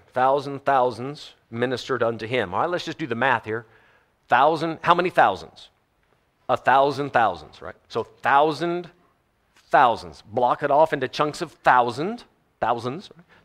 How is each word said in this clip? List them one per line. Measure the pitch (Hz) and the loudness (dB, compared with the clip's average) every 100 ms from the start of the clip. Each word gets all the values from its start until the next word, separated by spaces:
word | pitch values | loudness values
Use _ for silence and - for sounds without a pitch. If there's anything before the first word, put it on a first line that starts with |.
| _ | _
Thousand | 127 131 143 135 139 | 0 0 0 -4 -6
thousands | - 135 123 110 131 151 - _ _ | 0 2 0 -2 -10 -12 -18 _ _
ministered | 113 123 123 - 123 | -6 -4 -4 -6 -2
unto | 117 113 107 | -2 -4 -6
him." | 127 95 | -4 -4
All | 98 | -4
right, | 160 | -4
let's | 175 175 | -4 -8
just | 151 | -10
do | 151 | -8
the | 113 | -2
math | 131 117 107 | 0 0 -2
here. | 110 - _ _ _ _ _ - | -10 -10 _ _ _ _ _ 0
Thousand, | 123 147 160 165 156 | 4 4 2 -2 -2
how | 160 175 | 0 2
many | 180 | 2
thousands? | - 120 92 - - - _ _ _ _ _ _ _ - | 2 2 0 -8 -20 -20 _ _ _ _ _ _ _ -6
A | 123 | -2
thousand | - 131 143 135 143 | 4 4 2 -2 -2
thousands, | 123 107 87 80 - | 0 0 -2 -12 -18
right? | - - _ | -18 -20 _
So | 120 | -8
thousand | 107 _ 120 139 156 143 170 175 170 _ _ _ _ _ _ _ | -8 _ 2 4 2 0 -6 -6 -10 _ _ _ _ _ _ _
thousands. | _ 160 127 104 90 76 | _ 4 4 2 -8 -20
Block | - 113 123 151 | -10 -2 0 0
it | 143 | 2
off | 139 160 | 4 4
into | 143 127 | 0 -4
chunks | - 151 - | -4 -4 -4
of | 160 | -12
thousand, | - 156 127 123 117 180 233 - _ _ _ | -2 2 4 2 -2 -6 -8 -16 _ _ _
thousands. | 113 120 123 156 - | -4 -4 -6 -10 -14
Right? | - _ _ | -20 _ _